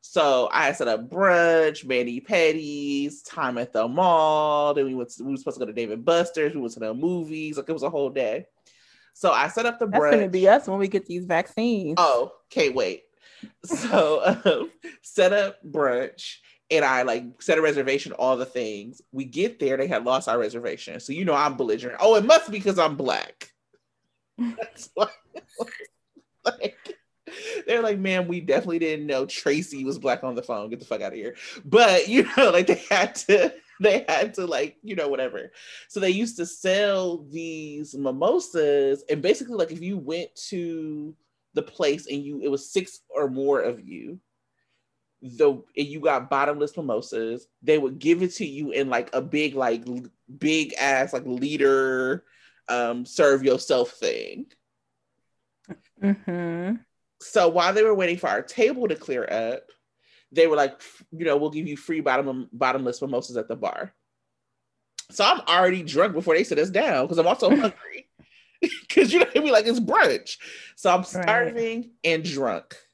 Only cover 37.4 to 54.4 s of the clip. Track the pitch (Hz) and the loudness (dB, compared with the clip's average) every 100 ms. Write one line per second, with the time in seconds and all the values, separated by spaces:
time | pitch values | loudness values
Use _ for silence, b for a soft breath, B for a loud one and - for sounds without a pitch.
37.4 | 165 160 151 147 151 135 139 131 175 349 | -10 -10 -12 -12 -12 -6 -4 0 0 0
38.4 | - 170 151 143 139 139 - 151 175 208 | -2 -2 2 2 2 -2 -2 -4 0 0
39.4 | 240 226 165 165 175 196 131 165 170 - | 0 -4 -4 -4 -8 -8 -6 -8 -8 -12
40.4 | - 190 170 165 156 151 147 160 _ _ | -10 -8 -6 -8 -8 -10 -12 -16 _ _
41.4 | _ - 147 - 160 151 - 143 143 147 | _ -6 -6 -2 0 0 -4 -8 -8 -6
42.4 | 147 139 - 196 185 - _ - 143 131 | -4 -4 -2 -4 -4 -16 _ -4 -2 -2
43.4 | 139 139 107 120 - 85 58 180 _ _ | 0 2 0 -4 -10 -14 -14 -16 _ _
44.4 | _ _ _ _ _ _ _ _ 127 120 | _ _ _ _ _ _ _ _ -20 2
45.4 | 151 135 - - 147 151 156 135 127 139 | 2 2 -8 -8 -6 -2 0 0 0 0
46.4 | 143 147 147 - 147 110 123 113 113 120 | 0 0 -4 -6 -4 -4 -4 -6 -6 -8
47.4 | _ _ - 156 135 135 143 170 185 - | _ _ 2 2 2 -2 0 2 2 -4
48.4 | 170 139 147 127 135 120 120 131 127 147 | -8 -6 -6 -2 0 -2 -2 -4 -4 -2
49.4 | 151 135 127 117 120 123 120 _ _ 131 | -2 -2 -2 -2 -6 -12 -12 _ _ -6
50.4 | 151 156 151 - 139 135 135 131 127 123 | 0 0 -2 -2 0 2 0 -4 -6 -6
51.4 | 139 151 139 135 131 131 127 160 b b | -4 2 4 4 2 -2 -2 -4 b b
52.4 | b b - 123 117 120 123 - 147 139 | b b -6 -2 -2 -4 -8 2 4 4
53.4 | 135 127 - 131 123 - 92 57 52 50 | 4 0 2 0 0 -4 -6 -6 -8 -14